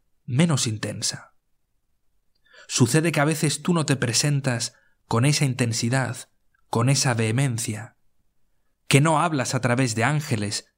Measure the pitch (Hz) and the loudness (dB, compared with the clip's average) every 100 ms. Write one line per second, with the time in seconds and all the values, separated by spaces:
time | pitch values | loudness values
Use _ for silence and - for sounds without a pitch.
0 | _ _ - 123 170 135 117 107 107 107 | _ _ -2 2 4 2 0 -4 -6 -4
1 | - - - _ _ _ _ _ _ _ | -6 -6 -14 _ _ _ _ _ _ _
2 | _ _ _ _ _ - - - 117 156 | _ _ _ _ _ -20 -8 2 2 4
3 | 165 151 143 151 151 - - 170 143 135 | 2 0 0 0 -2 -2 -2 0 0 0
4 | 120 113 147 143 131 117 - - _ _ | 0 0 0 0 -2 -4 -6 -10 _ _
5 | _ 113 139 147 143 120 117 113 117 131 | _ 0 2 2 0 0 -2 0 -2 0
6 | 117 120 - _ _ _ _ 117 123 135 | -2 -6 -16 _ _ _ _ 0 2 2
7 | 139 113 110 120 139 113 - 104 113 _ | 2 0 0 0 -2 -2 -6 -8 -12 _
8 | _ _ _ _ _ _ _ _ _ 139 | _ _ _ _ _ _ _ _ _ 4
9 | 160 151 165 147 120 131 120 120 127 110 | 4 2 0 -2 -2 -2 0 0 0 0
10 | 123 151 151 110 101 - - | 0 0 -2 -4 -2 -6 -10